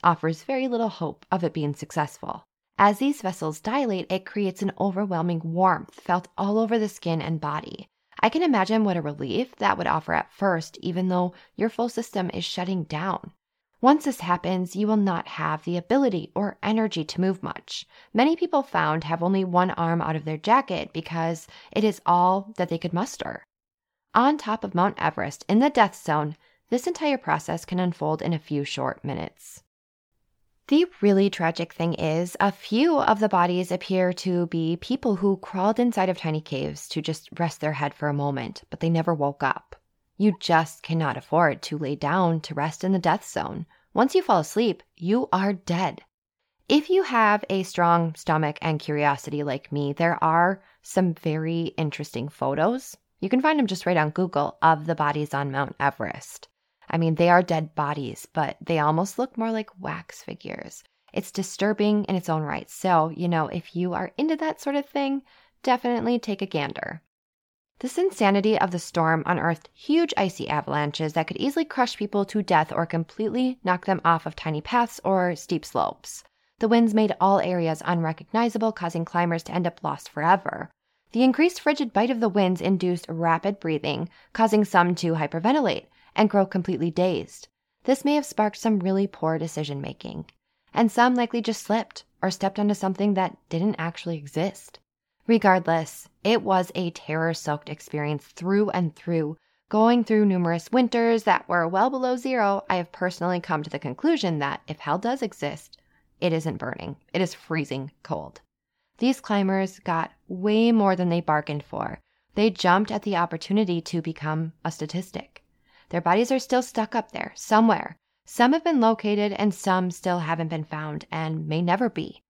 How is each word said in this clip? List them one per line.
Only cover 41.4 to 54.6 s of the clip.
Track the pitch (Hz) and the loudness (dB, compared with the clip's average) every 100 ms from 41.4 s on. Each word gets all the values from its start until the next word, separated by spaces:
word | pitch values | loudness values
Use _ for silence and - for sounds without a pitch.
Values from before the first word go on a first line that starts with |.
| 165 135 | 2 0
to | - 147 | -6 -6
lay | 139 143 | -4 -4
down | 143 180 175 160 | -2 2 2 0
to | - | -4
rest | 143 156 - 185 | -6 -6 -4 0
in | |
the | 190 | 2
death | 165 - - | 2 0 -2
zone. | - - - 165 _ _ | -6 -6 -8 -12 _ _
Once | - 269 370 | 0 2 2
you | |
fall | 359 190 | 2 2
asleep, | 151 208 233 - _ - | 2 0 0 -2 _ -8
you | 170 233 254 | 0 0 2
are | 185 196 | 0 0
dead. | 185 - 170 175 - - _ _ _ _ _ - | -2 -4 -2 -2 -6 -16 _ _ _ _ _ 2
If | 294 294 | 2 4
you | 370 | 2
have | - 240 214 208 - | 2 2 4 2 0
a | 196 | -4
strong | 185 - 170 170 165 160 | -2 0 4 4 2 -4
stomach | - 156 151 - | -2 0 0 -2
and | 165 151 | -4 -4
curiosity | - 147 147 139 - 147 | -2 0 2 0 -4 -6
like | 147 135 - | -4 -6 -6
me, | 143 143 | -4 -2
there | 143 170 - | 0 0 2
are | 160 165 175 190 _ _ | 2 4 4 2 _ _
some | - 190 185 160 | -4 2 2 0
very | 160 156 160 165 165 - | -2 -2 -2 -2 -2 -2
interesting | 156 - 147 120 139 | -4 -4 -8 -8 -8
photos. | - 135 147 175 254 - - _ _ | -4 -2 2 0 0 -8 -20 _ _
You | 196 | 0
can | 254 | 2
find | 302 311 | 2 2
them | 226 | 0
just | 190 - | -2 0
right | 175 | 2
on | 151 | 0
Google | 156 185 147 143 - | 0 -2 0 -2 2